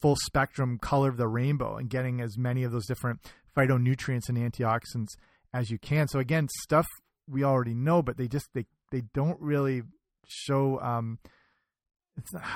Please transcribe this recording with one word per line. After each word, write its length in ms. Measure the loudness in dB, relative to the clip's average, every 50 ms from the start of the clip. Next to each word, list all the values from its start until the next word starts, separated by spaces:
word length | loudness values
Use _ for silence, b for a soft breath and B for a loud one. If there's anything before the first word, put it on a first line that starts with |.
full 160 | 4 4 4 4
spectrum 600 | 2 0 0 0 0 0 0 -2 -2 -2 -2 -4
color 300 | -2 0 2 4 4 4
of 60 | 2
the 140 | 0 0 0
rainbow 480 | 2 2 2 2 0 0 -2 -4 -4 -6
and 120 | -6 -4
getting 300 | -4 -2 -2 -2 -2 -2
as 180 | -4 -4 -4 -2
many 260 | -2 0 0 0 0
of 100 | 0 -2
those 140 | -2 -2 -4
different 340 | -4 -4 -2 -4 -4 -6 B B B B B _ _
phytonutrients 720 | 2 4 4 4 4 4 4 2 2 0 -2 -2 -2 -2 -2
and 100 | -2 -2
antioxidants 800 | -2 -2 -2 -2 0 0 0 0 -2 -4 -6 -6 -6 -6 -8 b b b b b b b -4
as 160 | -4 -2 -2
you 100 | -4 -6
can. 300 | -2 0 2 2 2 2
So 100 | 2 0
again, 300 | 0 2 2 2 0 0 -4 -8
stuff 260 | -4 2 2 2 2 2 -4 -14 -20 _ _ _ _ -6
we 160 | -2 0 2
already 300 | 4 4 2 2 0 -2
know, 300 | 0 2 4 4 4 4
but 140 | 2 -2 -2
they 100 | -4 -2
just, 220 | -2 -4 -4 -6 -6
they, 120 | -8 -8 -8 _ _ _ _
they 100 | -6 -4 -4 -4 -2
don't 260 | -2 0 0 -2 -2
really 400 | -2 0 0 2 2 2 0 -2 -4 -8 -12 _ _ _ _ _ _ -20
show, 520 | -16 -10 -4 0 2 2 2 2 0 0
um, 380 | -2 -2 -2 -2 -2 -4 -6 -10 b b b b b b b b b b b _ _ _ _ _ _ _ _ -16
it's, 140 | -14 -12 -12 -12 -10 -10 -8